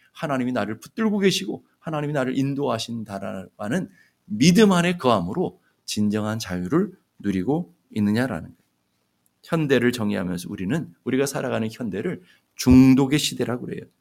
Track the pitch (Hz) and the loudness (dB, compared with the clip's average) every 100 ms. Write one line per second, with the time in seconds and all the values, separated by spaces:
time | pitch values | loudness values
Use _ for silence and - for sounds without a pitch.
0 | _ - 151 131 123 123 101 110 - - | _ -10 -4 -2 -2 -2 -4 -6 -10 -4
1 | 220 202 190 - 196 - _ _ 165 151 | -2 2 2 2 -4 -10 _ _ -8 -6
2 | 147 147 127 131 135 139 139 113 - 117 | -4 -2 -2 0 -2 -2 -2 -4 -6 -10
3 | 104 98 98 98 95 - 104 135 - _ | -10 -10 -10 -10 -12 -10 -4 -4 -6 _
4 | _ _ - 107 160 180 202 175 175 175 | _ _ -10 2 4 6 6 4 2 0
5 | 127 107 87 180 180 - _ _ - 107 | 2 2 0 -4 -6 -8 _ _ -8 -2
6 | 104 107 107 110 98 90 90 165 202 - | -2 0 -2 -6 -6 -6 -2 -2 -2 -6
7 | _ - 101 92 92 156 175 _ _ 107 | _ -8 -4 -2 0 -2 -4 _ _ -2
8 | 104 110 131 85 - - _ _ _ _ | 0 0 -2 -6 -10 -18 _ _ _ _
9 | _ _ _ _ - 165 147 127 120 117 | _ _ _ _ -6 -2 2 2 2 0
10 | 104 101 90 90 90 101 92 156 123 - | -2 -2 -4 -6 -8 -8 -4 -4 -6 -12
11 | 120 127 139 147 135 113 110 - 117 95 | -4 -2 -2 -4 -4 -4 -6 -8 -8 -6
12 | 180 - - _ _ - 127 127 131 131 | -6 -8 -14 _ _ 0 6 8 10 8
13 | 135 147 - 127 113 123 - - - _ | 4 0 -2 -4 -4 -4 -8 -12 -14 _